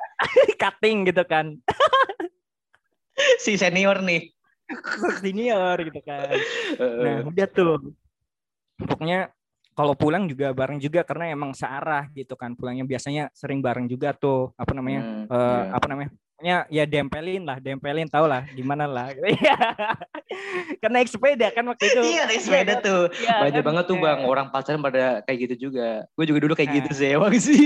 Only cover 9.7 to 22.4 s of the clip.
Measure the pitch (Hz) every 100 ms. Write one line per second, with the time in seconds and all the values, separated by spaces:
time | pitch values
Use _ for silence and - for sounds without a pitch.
9.7 | - 147 135 151 175 185 131 139 127 131
10.7 | 143 143 170 165 147 170 143 139 127 131
11.7 | 139 156 143 143 143 131 - 120 120 127
12.7 | 127 127 127 143 147 143 - 139 139 131
13.7 | 120 123 127 143 - 139 131 127 - 123
14.7 | 135 127 135 113 107 107 123 123 123 -
15.7 | 127 143 139 143 - _ _ 170 180 -
16.7 | 151 147 147 139 147 170 190 160 131 135
17.7 | 135 143 156 160 147 160 127 139 131 131
18.7 | 143 147 123 127 135 185 233 294 - 226
19.7 | - 214 - - 311 - 381 392 370 330
20.7 | - 220 247 240 202 277 262 208 233 240
21.7 | 233 202 494 240 330 254 220